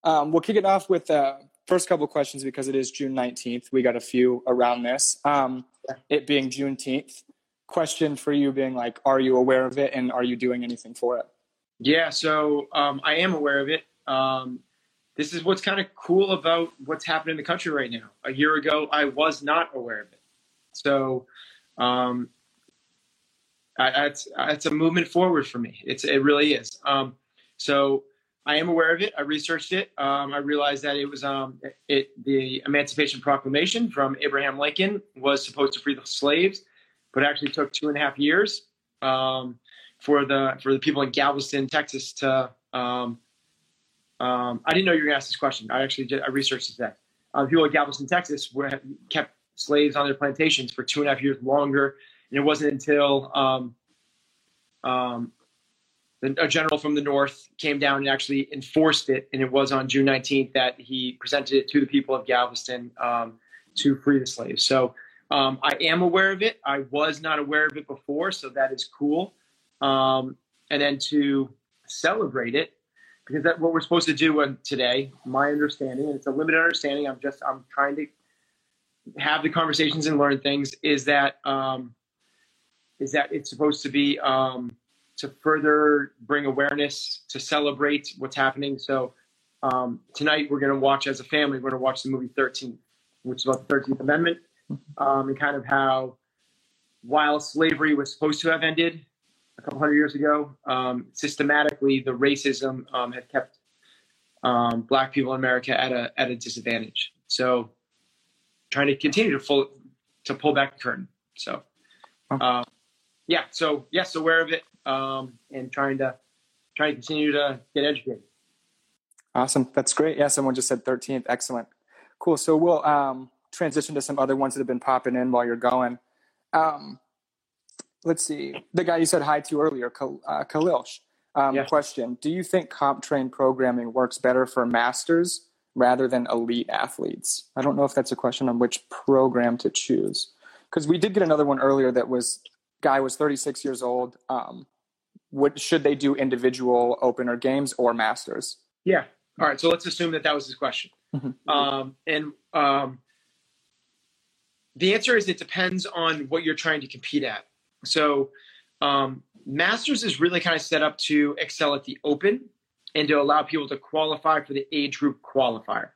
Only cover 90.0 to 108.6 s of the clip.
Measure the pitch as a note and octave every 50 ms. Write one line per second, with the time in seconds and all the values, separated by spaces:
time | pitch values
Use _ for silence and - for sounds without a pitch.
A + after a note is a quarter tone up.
90 | _ _ _ - D3 D3+ D3+ D3+ D3 C#3+ C#3+ C3+ C#3 C#3 C#3 C3+ C3+ C3+ C#3 C3+
91 | - C#3+ C3 - B2 - D#3 D3+ D3 C#3 C3+ C3 B2 C3+ C3 B2+ B2+ C3 C3 -
92 | - C3+ C3+ C3 B2+ A#2 _ - C3+ B2+ C3 - C3 B2 A2 - _ _ _ _
93 | _ _ _ _ _ B2+ C3 B2+ - C3+ C3 C3 - - D3 C#3 C#3 C3+ B2+ C3
94 | C#3 C#3 D3 D#3 E3+ E3+ E3+ - _ _ _ _ _ _ C#3+ C#3 _ - C#3+ -
95 | C#3+ C#3 C#3 C3+ C3+ C3+ C3+ C3+ D3 C#3+ C#3+ C#3 C#3 C#3 C#3 C#3 C3+ C3+ C3+ C3
96 | C3 B2+ - _ _ _ _ _ _ _ _ _ _ _ _ _ _ _ _ _
97 | - A#2 C#3+ D3+ D3+ D3 D3 D3 D3+ - - D3 D#3+ D#3+ D3+ C3+ D#3 D3+ D3+ C#3+
98 | C#3 C3+ - _ D#3 D#3 D3 - - E3 D#3+ D#3+ D#3+ D#3+ D#3+ E3 E3 E3+ E3 D#3+
99 | - _ _ _ _ _ _ _ _ _ _ - - - - C3 D3+ D3+ D3 D3
100 | D3+ D3 D3 C#3 D3 D3+ D3 D3+ D3 C#3+ C3+ _ _ - B2+ B2+ B2+ B2+ B2 B2
101 | - - _ - - C#3+ - - C#3+ C#3+ D3 D3+ D3 D3 C#3+ - C#3 C#3 C3+ C3+
102 | B2 C3+ B2 A#2+ C3+ C#3 C#3+ C3+ - C#3+ B2+ - C3+ C3+ C3 B2+ B2 _ - B2+
103 | B2 A#2+ B2 B2+ B2 _ - C3 - _ _ _ _ _ _ _ _ _ _ _
104 | _ _ _ _ _ _ _ _ - B2+ B2 A#2+ A#2+ A#2+ A#2 A2+ A2+ - C#3 C3+
105 | C3 C3 - C#3+ C3 B2+ C3 C3 C3 B2+ B2+ B2+ B2+ C3+ B2+ - C3 C3 B2+ A#2+
106 | A#2+ A#2 - - C3 B2 B2 A2+ - A#2+ - A#2+ - A#2 A#2 A2 G#2+ G#2+ _ -
107 | - - _ _ _ _ - - B2+ B2+ B2+ A#2+ A2+ A2+ _ _ _ _ _ _
108 | _ _ _ _ _ _ _ _ _ _ _ _